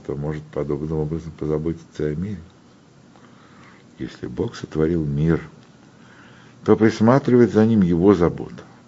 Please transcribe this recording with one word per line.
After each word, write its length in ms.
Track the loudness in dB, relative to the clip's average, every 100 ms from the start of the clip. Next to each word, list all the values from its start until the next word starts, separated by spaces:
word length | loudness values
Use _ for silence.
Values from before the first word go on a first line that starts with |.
| -10
то 80 |
может 280 | -8 -6 -8
подобным 540 | -10 -8 -4 -4 -4 -4
образом 340 | -4 -6 -10
позаботиться 760 | -8 -4 -4 -4 -6 -10 -8 -6
и 60 |
о 20 |
мире. 260 | -4 -8 -10 -14 _ _ _ _ _ _ -20 -20 -20 -20 -20 -20 -20 -20 -14
Если 280 | -14 -12 -12
Бог 280 | -8 -8
сотворил 520 | -8 -8 -2 0 0 -2
мир, 340 | -2 0 0 -4 -20 -20 -20 -20 -20 -20 -20 -20 -20 -20 -6
то 140 | 0 4
присматривает 720 | 2 2 4 4 4 4 4
за 140 | 4
ним 160 | 4 4
его 340 | 2 4 4
забота, 480 | 4 2 0 -12 -16 -20 -20